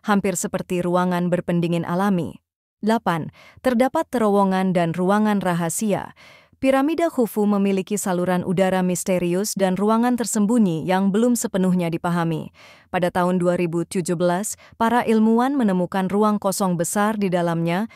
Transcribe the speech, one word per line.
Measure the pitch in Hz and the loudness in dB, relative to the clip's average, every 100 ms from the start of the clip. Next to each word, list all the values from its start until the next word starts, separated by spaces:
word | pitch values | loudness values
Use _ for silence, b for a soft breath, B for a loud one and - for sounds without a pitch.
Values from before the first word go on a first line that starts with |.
hampir | - 202 202 180 | -2 0 0 -2
seperti | 208 185 - 180 | -4 -6 -4 -2
ruangan | 175 180 180 175 175 | 0 0 0 0 0
berpendingin | 175 - 175 170 170 - | -2 -2 -2 0 -2 -2
alami. | 175 202 180 123 - _ _ _ _ | -2 0 0 -4 -10 _ _ _ _
Delapan, | 208 226 - 165 139 - B B | -2 0 0 -4 -6 -12 B B
terdapat | 262 233 262 311 330 | -2 2 2 0 -2
terowongan | 254 220 202 196 185 190 180 | 0 2 2 2 2 0 0
dan | 170 | 0
ruangan | 165 180 208 214 202 | 0 0 2 2 0
rahasia. | 185 170 170 - 220 180 - - B B B B | 0 -2 -2 -2 -2 -2 -4 -16 B B B B
Piramida | 269 269 285 330 330 | 2 2 2 0 0
Khufu | - 220 - 208 | 0 -2 0 2
memiliki | 202 196 190 190 202 | 2 2 0 -2 -4
saluran | 202 175 180 180 | -2 -2 0 0
udara | - 175 190 185 | 0 0 2 2
misterius | 180 175 - 180 175 180 214 - | 0 -2 -2 -2 0 -2 -2 0
dan | 190 185 | 0 2
ruangan | 208 226 240 240 | 0 2 0 0
tersembunyi | 220 214 202 240 196 160 | -2 0 2 4 2 0
yang | 165 185 196 | 0 0 2
belum | 202 247 | 2 2
sepenuhnya | 240 220 196 185 180 170 | 0 -2 0 2 2 0
dipahami. | 165 175 175 170 156 - - B B B | -2 -2 -2 -2 -4 -8 -16 B B B
Pada | 185 175 | -2 0
tahun | 185 180 185 | 0 0 2
dua | 175 175 | 2 0
ribu | 175 170 170 | 0 -2 -4
tujuh | 190 170 170 | -4 -2 0
belas, | 180 175 214 - B B | 0 0 -4 -10 B B
para | 226 240 | 0 2
ilmuwan | 220 220 220 226 254 285 | 2 2 4 4 2 0
menemukan | 214 185 175 190 185 | 0 0 -2 -2 -2
ruang | 202 214 208 | 0 2 0
kosong | 196 185 190 170 | -2 -2 0 -2
besar | 170 208 208 220 | -2 0 0 0
di | 196 | 0
dalamnya | 180 170 165 170 175 226 | 0 0 0 -2 -2 -4